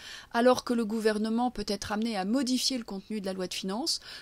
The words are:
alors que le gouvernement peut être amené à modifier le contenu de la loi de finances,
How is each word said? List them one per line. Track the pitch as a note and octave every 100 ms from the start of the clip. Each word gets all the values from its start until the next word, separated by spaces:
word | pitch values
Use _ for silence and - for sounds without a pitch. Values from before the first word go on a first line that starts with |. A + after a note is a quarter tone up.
| - - -
alors | A#3 B3 B3 -
que |
le | A#3+
gouvernement | A3+ A3+ G#3+ G#3 A3 A3+ B3
peut | A#3+ G#3
être | G3+ -
amené | G#3 A3+ G#3+
à | F#3
modifier | B3 B3 B3+ - B3+
le |
contenu | A3 G3 - G#3+
de | F#3+
la |
loi | F#3 F3+
de |
finances, | - F#3+ G3+ E4 - - -